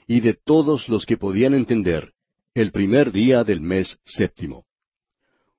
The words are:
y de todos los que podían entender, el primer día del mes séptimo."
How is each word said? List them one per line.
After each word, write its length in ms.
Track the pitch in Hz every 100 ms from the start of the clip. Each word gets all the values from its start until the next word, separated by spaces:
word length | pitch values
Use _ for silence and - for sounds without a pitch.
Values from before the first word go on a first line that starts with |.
| -
y 140 | 120
de 140 | 113
todos 540 | 101 - 156 147 139 -
los 160 | 107
que 120 | - 113
podían 360 | 98 95 131
entender, 600 | 139 120 113 90 80 - _ _ _ _
el 160 | 117 107
primer 400 | 101 98 123 135
día 320 | 98 120 127
del 180 | 110 87
mes 380 | 82 95 92 -
séptimo." 600 | - - 98 - 82 - - _ _ _ _ _ _ _ _